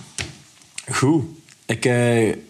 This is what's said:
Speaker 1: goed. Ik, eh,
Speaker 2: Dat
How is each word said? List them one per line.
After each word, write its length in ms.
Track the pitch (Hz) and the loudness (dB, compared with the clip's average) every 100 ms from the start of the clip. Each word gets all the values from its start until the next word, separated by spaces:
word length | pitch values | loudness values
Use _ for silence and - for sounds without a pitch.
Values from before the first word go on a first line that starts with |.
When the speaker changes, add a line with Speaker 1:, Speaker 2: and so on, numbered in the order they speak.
| - - - - - - - - - | -16 -12 -12 -14 -20 -20 -20 -16 -8
Speaker 1:
goed. 320 | 120 131 160 110 - - - - | 0 2 2 0 -10 -20 -12 -8
Ik, 200 | 110 127 | -2 0
eh, 420 | 120 120 117 107 | 2 2 2 2
Speaker 2:
Dat 80 | - | -2